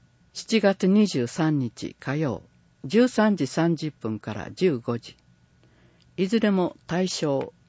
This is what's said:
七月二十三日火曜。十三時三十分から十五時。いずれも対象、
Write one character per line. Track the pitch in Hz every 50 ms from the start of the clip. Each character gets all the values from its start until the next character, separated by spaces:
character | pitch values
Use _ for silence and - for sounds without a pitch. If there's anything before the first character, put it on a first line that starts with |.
| _ _ _ _ _ _ _
七 | - - - 226 220
月 | - 196 196 - - 185
二 | 196 214 214 185
十 | - 143 120 120
三 | - - 165 156 151 143
日 | 127 113 - - - - - _
火 | - - 135 151
曜。 | 160 139 107 - - - _ _ _ _ _ _ -
十 | 135 180 220 247 247
三 | - - 214 214 208 175
時 | 139 127
三 | - - 160 170 170
十 | 151 160 151
分 | - _ - 110 110 104
か | - - 107
ら | 104 82 -
十 | 107 - 180 185 143 117
五 | 117 - 120 117
時。 | - - - _ _ _ _ _ _ _ _ _ _ _ _ _ _ _ _ _ _ _ _ -
い | 190 185
ず | 226 226
れ | 214 208
も | 196 185 180 165 - - _ -
対 | 160 175 185 180
象、 | - - 170 151 139 135 - - - _ _